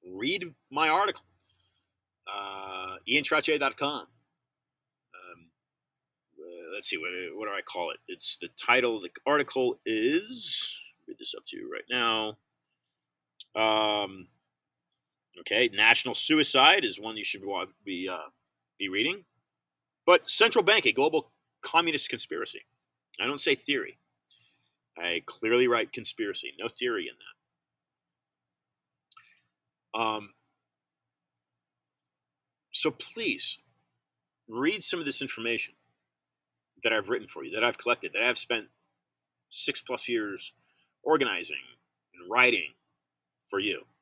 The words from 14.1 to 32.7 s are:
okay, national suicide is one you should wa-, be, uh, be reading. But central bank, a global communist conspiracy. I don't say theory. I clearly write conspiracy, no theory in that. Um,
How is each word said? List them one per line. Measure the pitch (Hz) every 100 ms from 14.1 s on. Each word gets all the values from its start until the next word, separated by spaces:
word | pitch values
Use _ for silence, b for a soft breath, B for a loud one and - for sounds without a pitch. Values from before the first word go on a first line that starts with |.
| 95 90 _ _ _ _ _ _ _ _ _ _ 87
okay, | - 104 120
national | 101 110 123 127
suicide | - - 156 151 135 143 190
is | 123 95
one | 110 110
you |
should | 98 101
wa-, | 98 98 90 _
be, | 101 90 92
uh, | 87 76 _ _ _ _ _
be | 98
reading. | 95 135 196 175 _ _ _ _ _ _ _
But | - 175 -
central | - 226 240
bank, | 180 214
a | 226
global | - 143 156 - _ _ _
communist | - 165 170 147 -
conspiracy. | 117 - - - - - _ _ _ _ -
I | 110
don't | 139
say | -
theory. | 135 - 139 - - _ _ _ b b b b b _ -
I | 87 85
clearly | - - 110 120 127
write | 117 -
conspiracy, | - 110 - 104 92 - 78
no | 113
theory | - 123 110 71
in | - - - _ _ _ _ _ _ _ _ _ _ _ _ _ _ _ _ _ b b b b _ _ _ _
that. | 110
Um, | 113 107 104 _ _ _ _ _ _ _ _ _ _ _ _ _ _ _ _ _ _ _ _ _ _ _ _